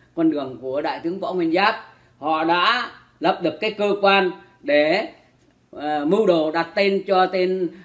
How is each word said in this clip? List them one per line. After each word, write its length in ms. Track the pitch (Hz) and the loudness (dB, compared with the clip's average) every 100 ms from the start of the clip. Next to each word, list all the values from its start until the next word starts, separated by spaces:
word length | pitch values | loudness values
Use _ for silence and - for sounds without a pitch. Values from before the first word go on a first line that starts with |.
| _ - | _ -2
con 160 | 160 | 0
đường 260 | 147 131 120 | 0 -4 -10
của 200 | 131 135 | -6 -4
Đại 180 | 156 135 | -4 -6
tướng 160 | 165 190 | -6 -6
Võ 140 | 180 | -6
Nguyên 200 | 180 165 | -2 0
Giáp. 220 | 170 208 226 - - _ _ | 2 2 0 -8 -20 _ _
Họ 240 | 143 156 | -4 -2
đã 460 | 165 175 190 240 113 - _ _ | 2 2 2 0 -4 -12 _ _
lập 200 | 160 - | -2 0
được 180 | 214 - | -4 -4
cái 100 | 214 | -6
cơ 240 | 214 202 202 | -2 -2 2
quan 300 | 196 196 185 - - _ | 4 4 2 -4 -14 _
để, 460 | - 147 151 185 320 - _ _ _ _ _ - | 0 2 4 0 -2 -12 _ _ _ _ _ -10
à, 220 | 147 151 147 | -4 -2 0
mưu 200 | 202 208 | 2 4
đồ 260 | 170 156 | 2 0
đặt 160 | 160 170 - | -2 -2 0
tên 280 | 202 196 190 | 0 0 0
cho 180 | 185 185 | 2 2
tên, 440 | 190 180 185 175 - | 2 -2 0 -4 -6